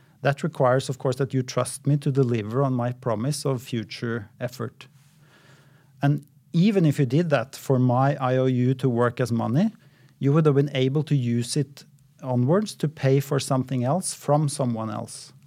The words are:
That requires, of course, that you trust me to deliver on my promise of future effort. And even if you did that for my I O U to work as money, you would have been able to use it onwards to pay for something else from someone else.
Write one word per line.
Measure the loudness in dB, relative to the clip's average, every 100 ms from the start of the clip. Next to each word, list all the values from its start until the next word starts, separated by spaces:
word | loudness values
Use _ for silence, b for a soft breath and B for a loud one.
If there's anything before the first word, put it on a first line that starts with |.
| B B
That | -2 -2
requires, | -4 0 2 2 -2
of | -4
course, | -4 -2
that | -2
you | -2
trust | -2 -4 -4 -4 0
me | 0
to | 0
deliver | 0 2 0 -2 -2
on | 0
my | 0 -2
promise | -4 -4 -2 -2 -2
of | -4 -4
future | -4 -6 -6 -8 -6 -6 -8 -10
effort. | -10 -8 -12 -12 -20 b b b b b b b b b b b
And | 0 0 -4 _ _
even | 2 2 4
if | 2 2
you | 2
did | 2 2
that | 0 -2 -8
for | 0 2
my | 4 4 2 0
I | 0 2
O | 2
U | 2 2
to | 2 0
work | 2 0 0
as | -2
money, | 0 0 0 0 -2 b b b b
you | 0
would | 4 4
have |
been | 4 2
able | 0 0 0
to | 0
use | 0 2 0 -2 -4
it | -4 -8 -20 _ _ -12
onwards | -4 0 2 2 0 -4
to | -6
pay | 0 2 2
for | 2 -2
something | 0 -2 -2 -2
else | -2 -2 -4
from | -8 0 2 2
someone | -2 -4 -4 -6
else. | -8 -10 -14 -20 -20